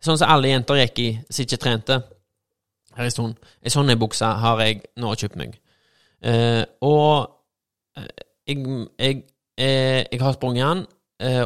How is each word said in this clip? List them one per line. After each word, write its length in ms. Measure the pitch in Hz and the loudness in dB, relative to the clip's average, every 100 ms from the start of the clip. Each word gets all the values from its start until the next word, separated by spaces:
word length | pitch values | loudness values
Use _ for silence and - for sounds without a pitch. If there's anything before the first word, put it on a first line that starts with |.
Sånn 160 | 160 156 | -2 2
som 120 | 147 | 4
alle 180 | 151 131 | 4 4
jenter 280 | 131 120 139 | 2 2 2
gikk 240 | 120 - | 2 0
i, 200 | 117 113 - | -4 -4 -8
som 160 | - 123 | -6 -4
ikke 120 | 123 | -2
trente 460 | 127 110 117 131 113 - _ _ _ _ _ _ _ - | -2 -2 0 -2 -4 -16 _ _ _ _ _ _ _ -8
her 100 | 120 | -6
i 40 | |
stund. 260 | - 113 110 - _ | -4 -6 -8 -18 _
En 80 | - | -4
sånn 180 | 147 139 | 0 2
en 100 | 113 | 2
bukse 260 | 110 - 110 | 0 -2 -2
har 340 | 104 117 113 | 0 2 2
jeg 220 | 110 104 - - | 0 -2 -8 -8
nå 160 | 117 | -6
kjøpt 220 | 104 104 82 | -4 -6 -8
meg. 240 | 62 - _ _ _ _ _ _ | -12 -14 _ _ _ _ _ _
Eh, 420 | 117 117 117 117 - - | -2 2 2 0 -2 -4
og, 480 | 139 151 151 147 - _ _ _ _ _ _ - | 0 4 4 2 0 _ _ _ _ _ _ -18
eh, 100 | - - - _ - | -18 -18 -20 _ -8
jeg, 400 | 143 131 127 - - | -6 -4 -6 -8 -4
jeg, 260 | 131 135 - _ _ - | -2 -2 -8 _ _ -4
eh, 480 | 135 135 131 131 - | 0 2 2 0 -2
jeg 100 | 113 | 0
har 120 | 135 | 0
sprunget 320 | 123 127 123 139 | 0 -2 0 0
den, 220 | 185 - _ _ - | -2 -6 _ _ -6
eh, 260 | 127 127 | -2 0